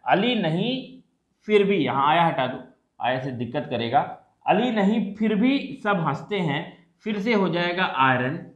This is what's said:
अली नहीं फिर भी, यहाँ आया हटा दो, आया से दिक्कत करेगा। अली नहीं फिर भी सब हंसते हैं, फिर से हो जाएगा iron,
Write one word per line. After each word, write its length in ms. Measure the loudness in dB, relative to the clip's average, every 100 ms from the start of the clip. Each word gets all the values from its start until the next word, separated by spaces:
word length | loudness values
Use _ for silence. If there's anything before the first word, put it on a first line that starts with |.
| 2
अली 280 | 2 2 0
नहीं 640 | 0 0 -2 -4 -8 -18 _ _ _ _ 2
फिर 160 | 4
भी, 140 | 4 2
यहाँ 300 | 0 2 4
आया 180 | 4 2
हटा 200 | 2 -2
दो, 120 | -4 -14 _ _ -6
आया 200 | -2 -2
से 120 | -4
दिक्कत 340 | -6 -6 -6 -4
करेगा। 300 | -4 0 0 -2 -8 _ _ 0
अली 260 | 0 0
नहीं 420 | 0 2 2 -2 -2
फिर 200 | -2 2
भी 440 | 2 0 -4 -6
सब 160 | -2 0
हंसते 400 | 0 -4 -4 -4
हैं, 220 | -2 -4 -6 -14 _ _ -6
फिर 140 | -4
से 140 | 0
हो 160 | 2 2
जाएगा 360 | 0 -2 -2 -2 2
iron, 400 | 2 2 0 -4 -10